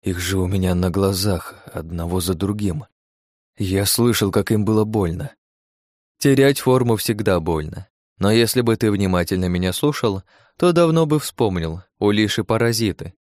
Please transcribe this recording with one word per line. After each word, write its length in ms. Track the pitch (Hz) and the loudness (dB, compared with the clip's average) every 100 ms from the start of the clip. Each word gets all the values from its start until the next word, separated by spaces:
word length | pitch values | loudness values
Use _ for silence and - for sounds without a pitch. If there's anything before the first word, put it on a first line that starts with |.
"Их 180 | - 87 | -6 -6
же 180 | 87 95 | -4 -2
у 80 | 90 | 0
меня 280 | 98 92 | 0 0
на 160 | 90 90 | 0 0
глазах, 640 | 87 98 98 101 90 - - - | 2 0 0 -2 -2 -6 -18 -14
одного 480 | 82 80 82 85 92 | -12 -10 -8 -4 -4
за 140 | 87 | -2
другим. 500 | 87 95 104 104 78 - _ _ _ _ _ _ _ | -2 -2 -2 -4 -4 -10 _ _ _ _ _ _ _
Я 280 | 101 95 101 | -2 0 0
слышал, 440 | - 120 110 101 | 2 2 2 0
как 220 | 92 95 | 0 0
им 120 | 110 | 0
было 200 | 104 110 | 2 2
больно". 500 | 107 110 92 82 139 _ _ _ _ _ _ _ _ _ | 2 0 -2 -4 -10 _ _ _ _ _ _ _ _ _
"Терять 420 | 143 135 135 139 | 2 4 4 4
форму 360 | - 127 120 110 | 2 2 2 0
всегда 440 | - 107 110 90 | -2 -2 0 0
больно. 480 | 82 80 76 87 95 _ _ _ | 0 -4 -4 -10 -16 _ _ _
Но 120 | 98 | 2
если 300 | 110 113 127 | 2 2 0
бы 160 | 117 113 | 0 2
ты 140 | 113 | 0
внимательно 560 | 101 98 92 87 92 92 | 0 0 0 0 -2 -2
меня 260 | 87 92 | -2 -2
слушал, 500 | 92 147 147 120 98 - _ _ _ | -2 -2 -2 -4 -4 -10 _ _ _
то 160 | 175 | 2
давно 340 | 170 170 160 156 | 4 4 4 2
бы 120 | 151 | 0
вспомнил, 640 | - - 113 90 82 82 - _ | -2 -2 -2 0 -6 -8 -14 _
улиши 460 | 104 104 107 - | 0 2 2 0
паразиты. 680 | 104 113 117 113 113 85 76 - | -2 0 0 0 -2 -4 -12 -18